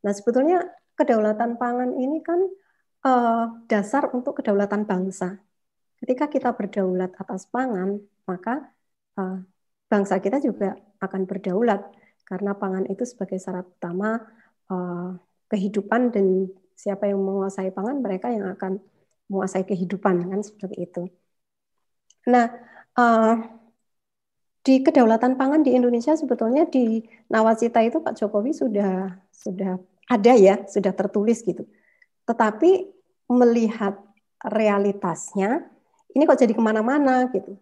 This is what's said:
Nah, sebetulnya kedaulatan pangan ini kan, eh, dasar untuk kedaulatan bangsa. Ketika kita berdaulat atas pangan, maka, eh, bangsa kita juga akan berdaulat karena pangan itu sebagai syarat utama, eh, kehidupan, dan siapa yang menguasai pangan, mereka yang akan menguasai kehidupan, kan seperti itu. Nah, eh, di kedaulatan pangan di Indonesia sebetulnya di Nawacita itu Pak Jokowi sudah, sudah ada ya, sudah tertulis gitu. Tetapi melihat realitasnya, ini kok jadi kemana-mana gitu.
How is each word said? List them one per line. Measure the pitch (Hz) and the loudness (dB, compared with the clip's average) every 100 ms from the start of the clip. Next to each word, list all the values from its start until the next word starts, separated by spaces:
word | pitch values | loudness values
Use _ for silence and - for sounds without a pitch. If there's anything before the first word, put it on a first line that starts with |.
| 202 | -4
Nah, | |
sebetulnya | 202 - 240 294 359 349 - _ - | -2 0 2 2 2 0 -12 _ -2
kedaulatan | 294 226 214 214 233 233 | 2 2 2 0 -4 -2
pangan | 247 247 254 - | -4 -2 -4 -4
ini | 254 311 | -4 -4
kan, | 311 349 381 381 _ _ _ _ | -2 -2 -2 -4 _ _ _ _
eh, | 269 254 233 226 226 226 - | 0 2 2 0 -2 -8 -2
dasar | 214 202 277 277 | -2 0 -2 -2
untuk | 247 254 269 | -4 -6 -6
kedaulatan | 233 202 202 208 208 | -2 0 0 -2 -2
bangsa. | 185 190 185 185 202 _ _ _ _ _ _ | -2 -4 -6 -8 -8 _ _ _ _ _ _
Ketika | - 254 294 | -4 -2 -2
kita | 269 247 - | -2 -2 -4
berdaulat | 202 202 185 185 185 - | -6 -2 -2 -2 -4 -8
atas | 196 185 - | -12 -12 -6
pangan, | 240 262 196 196 202 202 _ | -4 -4 -2 -4 -6 -10 _
maka, | - 180 226 269 311 _ _ _ _ - | -10 -8 -6 -6 -8 _ _ _ _ -8
eh, | 185 185 185 _ _ _ _ | -8 -8 -14 _ _ _ _
bangsa | 208 202 214 | 0 2 0
kita | 196 262 | 0 -2
juga | 285 196 196 - _ _ | -2 -2 -6 -6 _ _
akan | 175 190 190 | -8 -6 -6
berdaulat | 196 196 185 240 202 - _ _ _ | -6 -4 0 0 0 -4 _ _ _
karena | _ 185 202 | _ -8 -8
pangan | 202 196 190 190 | -6 -6 -4 -6
itu | 190 | -6
sebagai | 247 - 185 185 | -8 -8 -8 -8
syarat | 185 185 180 | -8 -10 -12
utama, | _ 175 175 214 233 226 _ _ _ _ | _ -8 -4 -4 -4 -8 _ _ _ _
eh, | 185 180 175 180 180 _ _ _ | -8 -6 -8 -10 -12 _ _ _
kehidupan, | 214 190 208 208 226 247 | -4 -2 -4 -4 -2 0
dan | 233 190 185 190 - _ _ | 0 0 0 -2 -10 _ _
siapa | - 196 208 | -8 -4 -4
yang | 196 | -2
menguasai | 196 196 196 196 190 | -2 -4 -4 -6 -8
pangan, | 190 208 285 | -6 -6 -6
mereka | 220 190 240 | -6 -6 -6
yang | 226 190 | -6 -6
akan | 190 190 190 _ _ _ _ _ | -8 -8 -8 _ _ _ _ _
menguasai | 196 214 190 185 | -4 -2 -4 -4
kehidupan, | 190 180 190 202 175 175 | -4 -4 -2 0 0 -2
kan | 196 | -6
seperti | 208 - 190 - 175 | -8 -14 -14 -10 -10
itu. | - 180 _ _ _ _ _ _ _ _ _ _ _ - | -10 -12 _ _ _ _ _ _ _ _ _ _ _ 2
Nah, | 247 233 240 - - _ - | 4 2 -4 -20 -20 _ 2
eh, | 240 226 220 226 226 - _ _ _ _ _ _ _ _ _ _ | 4 6 4 2 -2 -16 _ _ _ _ _ _ _ _ _ _
di | - 262 | 2 4
kedaulatan | 269 302 226 226 247 262 | 6 6 6 4 2 0
pangan | 269 311 | 2 2
di | 269 | 4
Indonesia | 247 247 240 240 | 4 4 2 0
sebetulnya | 311 277 247 226 269 330 | 0 0 -2 0 2 2
di | 262 233 226 - - _ | 2 2 0 -6 -20 _
Nawacita | 226 220 226 233 233 | 2 4 4 2 2
itu | 226 320 | 2 0
Pak | 320 233 | -6 -4
Jokowi | 208 208 233 | -2 -2 -2
sudah, | 311 269 202 202 185 190 185 _ | -2 -2 0 -2 -2 -6 -10 _
sudah | _ 214 185 190 185 - _ _ | _ -10 -6 -4 -6 -10 _ _
ada | 240 214 254 | 4 6 8
ya, | 190 196 - | 8 6 -2
sudah | - 196 | -2 -2
tertulis | 190 202 214 214 226 | -2 -2 0 0 0
gitu. | - 175 - _ _ _ _ _ - | -2 -6 -10 _ _ _ _ _ -6
Tetapi | 226 220 214 330 381 - _ _ _ _ | 0 0 4 4 4 0 _ _ _ _
melihat | 247 240 233 226 - 196 196 - _ _ _ | 4 6 4 0 -2 -4 -4 -16 _ _ _
realitasnya, | 262 214 214 202 202 202 185 170 - 202 196 294 - _ _ _ _ | -4 0 2 2 0 -2 -4 -6 -6 -2 0 -2 -6 _ _ _ _
ini | 262 311 | 2 4
kok | 269 | 6
jadi | 240 | 4
kemana-mana | 220 220 220 220 285 269 254 254 | 4 2 2 0 2 2 2 0
gitu. | 190 - 196 | -2 -8 -20